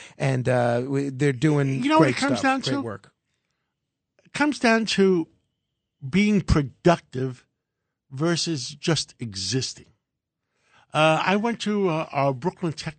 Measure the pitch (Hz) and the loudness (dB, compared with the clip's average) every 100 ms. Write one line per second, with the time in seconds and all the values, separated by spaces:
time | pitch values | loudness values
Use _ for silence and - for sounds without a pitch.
0 | - - 139 131 123 123 120 120 131 139 | -20 -4 -2 0 0 2 2 0 -2 -4
1 | 139 131 143 127 156 147 139 135 269 311 | -4 -2 0 2 2 2 0 0 2 4
2 | 143 120 269 - 269 269 135 277 117 101 | 4 2 0 0 0 -2 -2 -4 -6 -10
3 | - _ _ _ _ _ _ _ _ _ | -16 _ _ _ _ _ _ _ _ _
4 | _ _ _ - 294 254 240 226 226 - | _ _ _ -2 -2 0 2 2 2 2
5 | 190 180 160 _ _ _ _ _ _ _ | 4 4 0 _ _ _ _ _ _ _
6 | 135 180 208 202 - 160 135 - 175 170 | -2 2 2 2 2 0 0 0 2 2
7 | - 127 131 127 _ _ _ _ _ _ | 0 -8 -8 -8 _ _ _ _ _ _
8 | _ 135 165 170 170 151 123 147 - 151 | _ -4 -2 0 -2 -6 -8 -6 -2 -2
9 | - - 117 95 92 127 - - - _ | -4 -10 -10 -8 -4 -4 -4 -10 -20 _
10 | _ _ _ _ _ _ _ _ _ 151 | _ _ _ _ _ _ _ _ _ 2
11 | 156 160 - 208 233 226 208 208 190 160 | 2 2 2 0 0 -4 -2 0 0 -2
12 | 156 139 139 131 170 - 175 - 160 | -4 -2 0 -2 -4 -4 -6 -6 -10